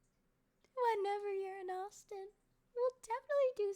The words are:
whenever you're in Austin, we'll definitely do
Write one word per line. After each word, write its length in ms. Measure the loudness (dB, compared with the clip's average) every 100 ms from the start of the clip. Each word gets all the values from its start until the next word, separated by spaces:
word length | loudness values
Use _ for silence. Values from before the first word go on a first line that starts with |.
| _ _ _ _ _ _ _
whenever 580 | 0 2 4 2 -2 -2
you're 280 | -4 -4 -6
in 80 | -6
Austin, 560 | -6 -8 -12 -14 -12 -12 -16 _ _ _
we'll 240 | 0 0 0
definitely 500 | -4 -4 0 4 4 2
do 160 | -2